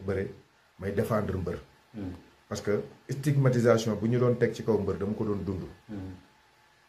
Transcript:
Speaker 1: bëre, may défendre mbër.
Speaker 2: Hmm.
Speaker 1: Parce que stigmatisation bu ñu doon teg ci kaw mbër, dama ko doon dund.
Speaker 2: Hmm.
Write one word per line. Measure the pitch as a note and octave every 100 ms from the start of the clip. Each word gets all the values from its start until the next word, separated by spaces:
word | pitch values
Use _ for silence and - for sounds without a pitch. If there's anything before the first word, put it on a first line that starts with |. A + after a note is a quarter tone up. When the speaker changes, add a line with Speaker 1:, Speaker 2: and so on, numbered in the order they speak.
| F#2+
Speaker 1:
bëre, | F#2+ F#2+ - - _ _ -
may | F#2+
défendre | G2 - G#2+ G2 F#2
mbër. | E2+ - - _ _
Speaker 2:
Hmm. | A2 F#2+ F2 - _ _
Speaker 1:
Parce | G#2
que | - G#2 - - -
stigmatisation | B2+ D3+ C#3 C3 A#2 A#2 A2+ A2+ G2+
bu | A2
ñu | B2
doon | B2 A#2
teg | A2
ci | -
kaw | A2 G#2
mbër, | G2 F2
dama | G2+
ko | G#2+
doon | G#2 G2+
dund. | F2 F#2 - - -
Speaker 2:
Hmm. | G#2 F#2 F#2 - _ _ _ _ _